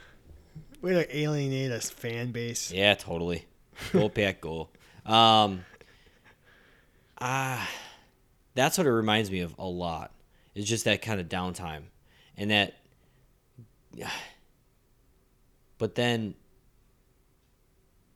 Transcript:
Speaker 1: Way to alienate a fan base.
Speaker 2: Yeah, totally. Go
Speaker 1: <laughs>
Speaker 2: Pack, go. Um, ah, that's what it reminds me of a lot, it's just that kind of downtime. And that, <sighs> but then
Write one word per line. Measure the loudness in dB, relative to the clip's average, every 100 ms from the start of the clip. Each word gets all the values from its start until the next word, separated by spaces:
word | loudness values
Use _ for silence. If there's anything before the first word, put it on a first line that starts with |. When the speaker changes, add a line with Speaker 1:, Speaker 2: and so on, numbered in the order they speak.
| -20 -20 -20 -20 -20 -20 -20 -8
Speaker 1:
Way | 0
to | 0 0 -2
alienate | -2 0 -2 -2 -2
a | -4
fan | -8 -8 -8 -6 -6
base. | -6 -6 -6 -4
Speaker 2:
Yeah, | 2 4
totally. | 4 0 -4 -4 -4 -8 _ _ -14 0
Go | 2 2
Speaker 1:
<laughs> |
Speaker 2:
Pack, | 2 0 0
go. | -6 -8 -10 _ -20 -14
Um, | 2 6 8 8 6 2 -10 -20 -20 _ _ _ _ _ _ _ _ _ _ _ _ -8
ah, | -4 -2 -2 -4 -8 -10 -16 -20 _ _ _ _ _
that's | 0 2 4
what | 2
it |
reminds | 2 4 2 2
me | -2
of | -4 -6
a | -8
lot, | -4 -4 -6 -10 -18 _ _ _ -8
it's | -4
just | -2 0
that | 0
kind | -2 -6
of | -4
downtime. | -4 -6 -6 -10 -12 -14 _ _ _ _ -8
And | 2
that, | 2 2 -2 _ _ _ _ _ _ _ -20 -20 _ _ -14
<sighs> | -10 -10 -12 -20 _ _ _ _ _ _ _ _ _ _ _ _ _ -6
but | -6
then | -2 0 0 -4 -8 _ _ _ _ _ _ _ _ _ _ _ _ _ _ _ _ _